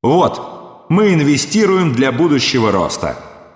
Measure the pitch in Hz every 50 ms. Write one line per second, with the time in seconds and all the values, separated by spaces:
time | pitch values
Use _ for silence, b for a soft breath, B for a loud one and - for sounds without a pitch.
0 | - 117 147 180 175 - - - - - - - - - - - - - 165 190
1 | 214 208 180 160 147 143 147 131 - - - 214 220 190 190 185 180 160 120 117
2 | 139 135 120 120 165 170 147 131 123 - - 127 110 107 98 95 85 - - -
3 | - 73 64 - - - - - - - -